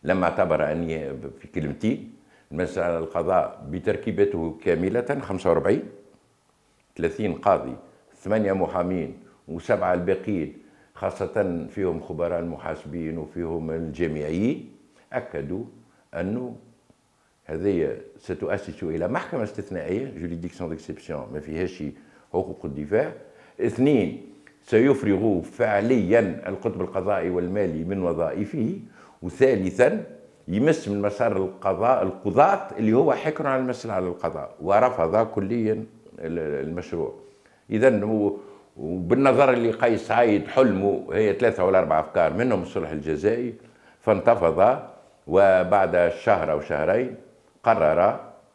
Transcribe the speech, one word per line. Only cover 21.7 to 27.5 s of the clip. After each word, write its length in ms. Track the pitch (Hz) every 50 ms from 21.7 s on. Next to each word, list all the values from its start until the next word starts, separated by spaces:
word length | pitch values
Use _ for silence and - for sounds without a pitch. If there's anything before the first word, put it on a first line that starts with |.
| - - 76 73 73 - - _ _ - _ _ -
حقوق 280 | 90 95 - - - -
الدفاع. 480 | 80 69 71 76 73 98 110 143 160 - - - - - - - - _ -
اثنين، 720 | - 117 101 - 127 143 151 120 95 - - - - - - - _ - _ _ _
سيفرغ 760 | - - 113 120 139 135 139 - 107 98 90 104 113 101 87
فعليا 1000 | 80 - - - 110 110 107 101 101 117 131 123 98 87 104 - 208 95 80 - -
القطب 340 | 90 92 - - 117 - -
القضائي 500 | 92 - - 98 90 98 104 95 82 90
والمالي 540 | 90 87 87 87